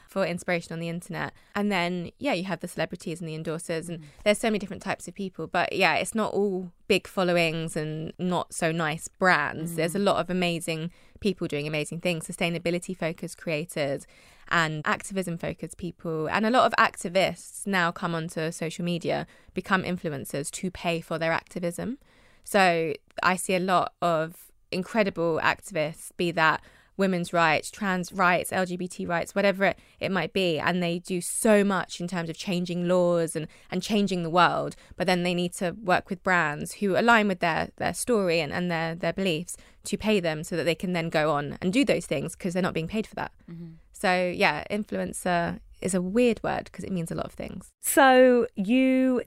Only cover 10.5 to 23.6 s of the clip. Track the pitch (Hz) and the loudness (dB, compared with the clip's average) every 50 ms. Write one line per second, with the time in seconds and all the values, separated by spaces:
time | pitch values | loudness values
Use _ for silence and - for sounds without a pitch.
10.5 | 170 165 170 - 160 160 160 175 - _ - - - - - 208 180 - 175 160 | -2 -2 -4 -4 -4 -4 -4 -8 -10 _ -20 -20 -12 -4 -2 -2 -2 -2 -4 -4
11.5 | - 143 147 151 156 151 151 - 156 165 - 180 175 160 - - 180 - 185 170 | -4 -4 -4 -2 -2 -4 -4 -4 -6 -6 -2 -2 -2 -2 -4 -8 -6 -4 -2 -2
12.5 | 170 165 - 170 170 175 - - 185 - 175 160 165 - - 165 - - - 175 | -2 -2 -2 -2 -2 -2 -4 -6 -8 -4 -4 -4 -4 -6 -10 -12 -12 -10 -8 -4
13.5 | 160 147 170 - - 165 143 139 139 147 - - - - - - - - - - | -4 -4 -4 -6 -4 -4 -2 -2 -4 -6 -8 -12 -20 -20 -20 -20 -20 -18 -8 -2
14.5 | - 170 165 156 156 151 147 - 190 - - - 196 190 185 180 170 170 - 156 | 0 0 2 0 0 -4 -2 -2 -2 -4 -4 -6 -6 -6 -4 -4 -6 -6 -4 -6
15.5 | 170 - - 160 - - - 170 - _ - 175 160 156 156 147 - - 220 220 | -6 -6 -8 -12 -12 -10 -10 -10 -10 _ -8 -6 -4 -4 -2 0 0 0 2 4
16.5 | 254 254 - 240 220 - 226 - - - - 185 175 196 175 151 170 - - - | 4 6 4 4 6 4 2 2 2 -2 -6 -2 2 2 2 2 0 -4 -12 -16
17.5 | - - - 202 196 185 170 170 170 - 190 170 170 165 160 175 - 165 160 160 | -16 -10 -6 -2 0 2 2 2 0 -2 -4 -2 -2 -2 -4 -4 -4 -4 -4 -4
18.5 | 170 - 170 156 - - 175 175 175 170 - 143 147 143 143 - - - _ _ | -4 -4 -6 -6 -6 -4 -4 -2 -2 -2 -2 -2 -2 -2 -4 -6 -12 -20 _ _
19.5 | - 185 - - 202 185 - - 180 180 - 165 147 139 - - - 143 147 - | -8 -8 -4 0 0 0 0 0 -4 -4 -4 -6 -6 -6 -8 -8 -6 -6 -6 -6
20.5 | - - - 185 - - - 175 170 165 170 - 170 160 165 160 165 - - - | -8 -6 -6 -8 -6 -4 -4 -2 -2 -2 -4 -6 -6 -2 -2 0 -2 -2 -4 -6
21.5 | - 170 180 170 170 - 175 202 262 - _ _ _ _ _ _ _ _ - - | -10 -6 -6 -6 -4 -6 -8 -8 -8 -10 _ _ _ _ _ _ _ _ -8 0
22.5 | - 202 190 180 170 165 165 160 - - _ _ _ - - 175 185 180 - - | 2 4 6 6 4 2 0 -2 -4 -8 _ _ _ 0 2 2 2 2 0 0
23.5 | 185 180 | 0 0